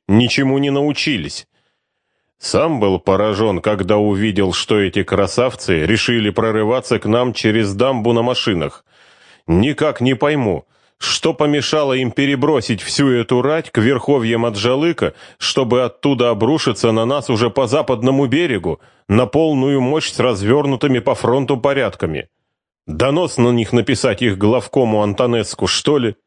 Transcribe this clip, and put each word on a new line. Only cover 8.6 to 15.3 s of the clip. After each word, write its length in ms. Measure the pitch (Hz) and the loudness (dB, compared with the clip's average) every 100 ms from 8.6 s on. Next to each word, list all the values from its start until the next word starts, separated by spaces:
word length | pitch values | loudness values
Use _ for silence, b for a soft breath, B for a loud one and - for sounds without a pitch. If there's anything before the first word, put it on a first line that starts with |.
| 71 - _ b b b b b - | -4 -10 _ b b b b b 0
«Никак 560 | 85 127 139 147 - | 2 2 0 -2 0
не 140 | 123 127 | 0 2
пойму», 500 | 147 151 110 78 - _ _ - | 0 0 -2 -4 -8 _ _ -12
что 380 | - - 160 160 | -6 -2 -2 0
помешало 580 | 147 147 - 160 143 | 0 0 0 0 0
им 180 | 131 127 | -2 -2
перебросить 720 | 123 139 139 147 143 110 107 | 0 0 0 0 0 -2 -4
всю 280 | - - 139 | -4 0 2
эту 340 | 120 113 123 | 2 2 0
рать 260 | 131 160 156 | 0 -2 -2
к 80 | - | 0
верховьям 680 | 110 131 - 143 113 117 120 | 2 2 0 0 2 0 -2
Аджалыка, 680 | 104 117 131 170 165 90 B B | 0 0 0 0 0 -4 B B